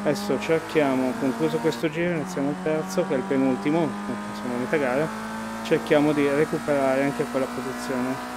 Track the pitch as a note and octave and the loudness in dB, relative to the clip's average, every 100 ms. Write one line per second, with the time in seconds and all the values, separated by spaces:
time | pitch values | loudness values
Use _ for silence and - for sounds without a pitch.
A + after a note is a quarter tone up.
0 | D#3 C#3 - C3+ - D#3+ - D#3 C#3+ C3 | 0 -2 0 -2 2 0 2 2 2 2
1 | C3 A#2 C3+ A#2+ D#3+ D#3 D#3+ - E3 D#3 | 0 0 -2 0 0 2 0 0 -2 0
2 | F3 E3 C3+ D3 C#3 D3 D#3 D#3 D3+ F#3+ | 0 0 -2 -2 -2 -2 -2 -2 -2 -2
3 | E3+ C#3 B2 C#3 C3+ B2+ D3 D#3+ D3+ - | 0 0 0 2 2 2 2 2 0 -2
4 | - B2 - - B2 B2 B2+ D3+ C3 C3 | -6 -6 -6 -6 -4 -4 0 0 2 0
5 | D#3+ - - - - - - D#3 - D3+ | 0 -4 -8 -8 -8 -8 0 0 4 4
6 | D3+ D3 C#3+ C#3+ D#3 D#3+ C#3 C#3+ C3+ C3 | 6 4 4 4 2 0 0 2 2 2
7 | C#3 C#3 C3+ C3+ C3 B2 B2 B2 - C3 | 0 0 -2 -2 -2 -4 -6 -6 -4 -2
8 | B2+ C3 - | -2 -4 -6